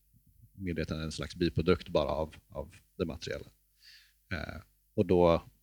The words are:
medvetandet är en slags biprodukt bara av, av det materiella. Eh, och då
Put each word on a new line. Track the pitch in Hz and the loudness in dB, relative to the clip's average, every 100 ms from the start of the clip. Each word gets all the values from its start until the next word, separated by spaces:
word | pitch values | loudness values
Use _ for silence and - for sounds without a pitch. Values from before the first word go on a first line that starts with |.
| _ _ _ _ - | _ _ _ _ -20
medvetandet | - 92 80 78 78 | -10 -6 -4 -4 -6
är | 80 | -6
en | |
slags | 73 73 87 | -8 -8 -2
biprodukt | 87 - 85 90 - | -2 0 2 2 0
bara | 85 69 | -2 0
av, | 73 78 - - | -2 -4 -8 -14
av | 73 73 - _ - | -12 -12 -14 _ -8
det | 85 | -6
materiella. | - - - - _ _ _ - - _ _ - | -6 -10 -12 -12 _ _ _ -20 -20 _ _ -10
Eh, | 90 - 85 - _ _ | -8 -8 -12 -16 _ _
och | - 90 | 0 4
då | 90 87 85 - _ | 6 6 6 0 _